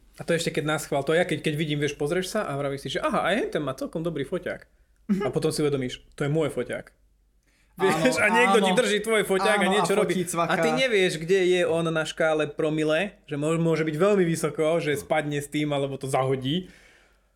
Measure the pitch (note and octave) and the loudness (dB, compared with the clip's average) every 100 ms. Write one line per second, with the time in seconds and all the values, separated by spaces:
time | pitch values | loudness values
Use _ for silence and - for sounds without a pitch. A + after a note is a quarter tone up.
0 | _ - - E3 E3 D#3 D3+ D3+ - C#3+ | _ -10 -2 -2 0 -2 -2 -2 -2 -2
1 | C#3 E3 F3+ D3 D#3+ D3+ D#3 D3 D3 - | 2 2 2 0 -2 -2 -2 -2 -2 -2
2 | D3 F3 F#3 G#3+ G3 C#3+ C#3+ C#3 C3+ E4 | -2 -2 -2 -4 -4 -4 -4 -6 -6 -4
3 | D#4 G3 D#3 G#3+ G#4 E3 C#3 - C4+ E3+ | -2 0 0 0 -2 -4 -4 -6 -8 -6
4 | E3+ D3 C3 F3+ A2+ - - _ _ _ | -6 -4 -6 -6 -6 -10 -14 _ _ _
5 | - G3 G3+ D#3+ D#3 D3+ D3 C#3 B2+ - | -4 -2 -2 0 0 0 0 0 -4 -8
6 | - - C#3+ D#3 C#3+ B2+ A#2 G2+ - _ | -14 -6 -2 0 -2 -2 -6 -8 -12 _
7 | _ _ _ _ _ _ _ - F#3+ - | _ _ _ _ _ _ _ -2 0 4
8 | B3+ B3 G#3 A#3 B3 G#3+ F#3+ F#3 G3+ G#3 | 2 2 2 4 4 4 4 2 2 0
9 | A3 A3 F#3+ F#3+ G#3 G#3 F3+ G3+ F3 G3 | 0 0 2 2 2 2 2 2 2 2
10 | F3+ F3+ E3+ E3 E3 E3 E3 C4 C4 G3+ | 2 0 -2 -2 0 2 2 2 2 2
11 | F3+ D#3 E3 F#3+ F3+ F3+ E3+ E3 E3 D#3+ | 2 0 0 2 4 2 2 0 0 -2
12 | D3+ - D#3+ D#3 D3 D#3 D#3 D#3 D#3 D#3 | -4 0 0 2 -2 -2 -2 0 0 0
13 | G3 - - C#3+ D3+ E3 E3 D#3+ D#3+ D3+ | -2 -8 -10 -4 0 2 2 0 0 2
14 | G3+ G3+ E3+ D#3+ D#3 D3+ D#3 E3 D3 C#3+ | 2 4 2 0 -2 0 0 0 0 -2
15 | - D#3 D3 D3 C#3+ D3+ D3+ C#3 C#3 C3+ | 0 -2 0 -4 -4 -4 -2 -2 -2 -6
16 | C3+ C3+ C3 C3 B2+ F3 F3+ - - _ | -2 0 0 0 -2 -4 -6 -18 -20 _
17 | _ _ _ | _ _ _